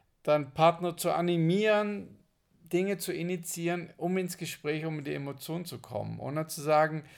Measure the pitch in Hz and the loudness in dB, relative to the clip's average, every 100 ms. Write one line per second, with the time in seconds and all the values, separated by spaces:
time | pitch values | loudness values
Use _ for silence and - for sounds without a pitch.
0 | _ _ - 151 131 143 165 165 175 170 | _ _ 2 2 2 4 6 6 -2 -2
1 | 175 160 175 175 160 190 214 208 208 202 | 0 2 2 4 4 4 4 4 2 -4
2 | 190 - _ _ _ _ - 175 196 190 | -10 -18 _ _ _ _ -2 0 0 -2
3 | 185 175 170 180 175 170 170 175 165 - | -4 -4 -2 -4 -6 -4 -2 -2 -6 -6
4 | 165 185 180 - 160 - 147 156 160 156 | -2 0 -2 -6 -10 -6 -4 -2 -2 -4
5 | 143 147 139 135 - 165 180 147 - 110 | -4 -6 -6 -8 -6 -6 -6 -12 -8 -6
6 | 107 107 131 147 160 - 147 151 156 156 | -6 -6 -6 -4 -6 -4 4 4 4 0
7 | 147 | -8